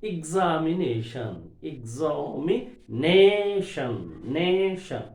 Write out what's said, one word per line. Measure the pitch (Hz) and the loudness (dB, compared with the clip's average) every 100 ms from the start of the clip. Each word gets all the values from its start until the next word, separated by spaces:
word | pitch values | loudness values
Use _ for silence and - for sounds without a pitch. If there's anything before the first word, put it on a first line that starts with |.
examination, | 214 175 156 180 180 160 160 180 147 113 113 131 113 90 82 - | -6 -6 -2 0 2 2 0 0 0 -2 -4 -8 -8 -10 -16 -12
examination, | 156 135 113 120 151 147 143 - 151 220 254 - - 113 151 185 196 208 202 202 185 - 127 104 85 80 | -12 -10 -12 -4 -2 -2 -6 -4 0 0 -2 -16 -10 -2 4 8 8 8 0 -2 -4 -4 -4 -4 -8 -12
nation. | 110 147 180 185 190 185 - 120 113 | -6 -2 2 2 2 -2 -8 -10 -10